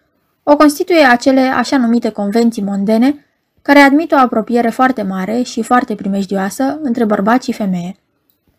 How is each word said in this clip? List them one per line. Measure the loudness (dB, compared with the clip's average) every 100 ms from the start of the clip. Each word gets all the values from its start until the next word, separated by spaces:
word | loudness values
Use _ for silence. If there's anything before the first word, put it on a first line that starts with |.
| _ _ _ _
o | 0 4
constituie | 4 2 0 2
acele | 4 2 2 2
așa | 2 0 -2 0
numite | 0 0 -2
convenții | -4 -2 0 0 0
mondene | -4 -4 0 2 2 -2 _ _ _ _
care | 2 4
admit | 6 4 2
o | 2
apropiere | 2 0 -2 0 0
foarte | 0 0 0
mare | -6 -6 -4 -4
și | -4 -6
foarte | -2 -2 -2 -6
primejdioasă | -4 -4 -4 -4 -4 -4 -4 -4
între | -4 -2 0
bărbat | 0 0 0
și | -2
femeie. | -6 -4 -4 -6 -12 _ _ _ _ _